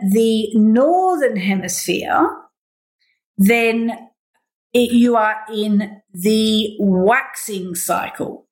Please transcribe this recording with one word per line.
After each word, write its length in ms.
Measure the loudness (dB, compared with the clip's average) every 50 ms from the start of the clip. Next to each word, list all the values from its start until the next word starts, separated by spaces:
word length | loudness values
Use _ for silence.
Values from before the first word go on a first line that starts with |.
| 0 2
the 380 | 2 2 2 2 2 2 2 2 4
Northern 800 | 4 4 4 4 4 4 4 2 2 2 0 0 2 0 0 0
Hemisphere, 920 | 0 -2 -2 -2 -2 -4 -6 -8 -6 -4 -4 -4 -4 -2 -2 0 0 0 0 -2 -10 -20 _ _ _ _ _ _ _ _ _ _ _ _ _ _ _ _ _ _ -2
then 720 | 2 2 2 2 2 0 0 0 -2 -4 -6 -8 -16 _ _ _ _ _ _ _ _ _ _ _ _ _
it, 200 | 0 0 2 4
you 240 | 4 4 4 4 4
are 220 | 2 2 0 -2 -6 -10 -8
in 500 | -6 -4 -2 0 0 0 0 -2 -12 -20 _ _
the 640 | -14 -2 0 0 2 2 2 0 0 0 -2 -4 -4 -2
waxing 960 | 0 0 2 2 2 2 2 0 -2 -6 -14 -14 -12 -10 -10 -10 -10 -8 -8
cycle 720 | -8 -6 -4 -4 -4 -4 -8 -10 -10 -10 -10 -10 -16 _ _